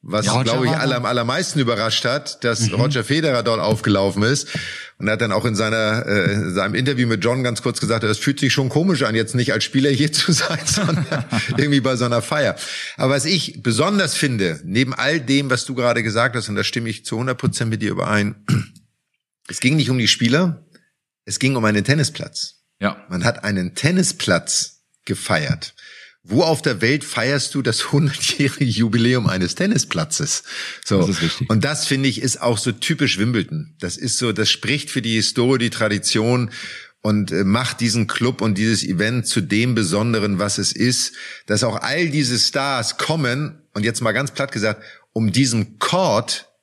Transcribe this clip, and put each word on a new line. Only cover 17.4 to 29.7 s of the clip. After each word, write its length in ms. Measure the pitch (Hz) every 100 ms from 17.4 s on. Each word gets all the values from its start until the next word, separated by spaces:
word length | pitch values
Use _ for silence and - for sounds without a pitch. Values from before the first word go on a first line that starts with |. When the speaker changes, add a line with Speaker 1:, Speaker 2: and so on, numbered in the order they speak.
| 131 - 117
Speaker 1:
mit 100 | 110
dir 80 | 104
überein, 460 | 95 90 104 104 - -
<clears throat> 1000 | 110 - - _ _ _ _ _ _ _
es 120 | -
ging 160 | 123 156
nicht 140 | 120
um 80 | 127
die 100 | 107
Spieler, 560 | - 117 139 180 160 _ _ _ _ _ _ -
es 140 | 101
ging 160 | 131 135
um 100 | 107
einen 180 | 104
Tennisplatz. 800 | 98 147 139 - - - - _ _ _
Speaker 3:
Ja. 240 | 101 - -
Speaker 1:
Man 140 | 90
hat 200 | 110 -
einen 300 | 104 98 90
Tennisplatz 1080 | - 143 185 185 - - 87 - - - _ _ _ -
gefeiert. 680 | 98 - 82 76 80 - _ - - - _ 87
Wo 140 | 110
auf 220 | 165 156
der 180 | - 107
Welt 220 | 113 143
feierst 500 | - - 117 143 -
du 80 | 139
das 300 | 123 113 -
hundertjährige 720 | 143 151 143 - - 139 - 135
Jubiläum 640 | 107 113 113 117 127 104
eines 260 | 95 90
Tennisplatzes? 880 | - 190